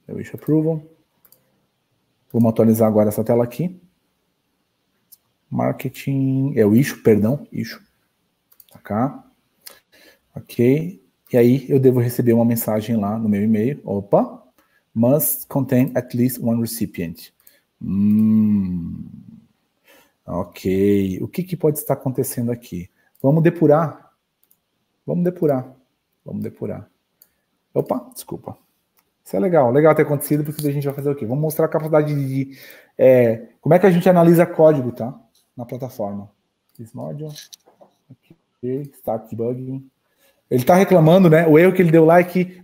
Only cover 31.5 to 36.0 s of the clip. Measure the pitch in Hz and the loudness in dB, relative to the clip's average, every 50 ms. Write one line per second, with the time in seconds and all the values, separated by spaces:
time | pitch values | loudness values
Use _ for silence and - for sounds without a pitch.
31.5 | 151 - 160 156 - 160 156 156 160 151 151 147 147 143 139 131 135 135 135 - | -2 -2 -2 -2 -2 -4 -2 0 0 0 0 0 -2 -4 -4 -4 -4 -6 -6 -8
32.5 | - - - - - - _ _ _ - 123 131 127 123 120 117 113 113 - - | -12 -20 -20 -20 -20 -20 _ _ _ 2 4 6 6 6 4 2 0 -2 -8 -16
33.5 | _ _ - 143 165 180 196 196 175 175 - 190 180 170 170 170 170 165 170 165 | _ _ 0 2 2 4 4 4 4 4 2 4 4 6 6 6 6 4 4 2
34.5 | - - 160 156 151 135 123 120 117 - 113 127 - - _ _ _ _ _ _ | 2 4 4 4 4 2 -2 -6 -6 -8 -10 -10 -10 -14 _ _ _ _ _ _
35.5 | _ 131 120 - 131 120 135 117 - - | _ -18 -14 -14 -12 -12 -12 -12 -10 -8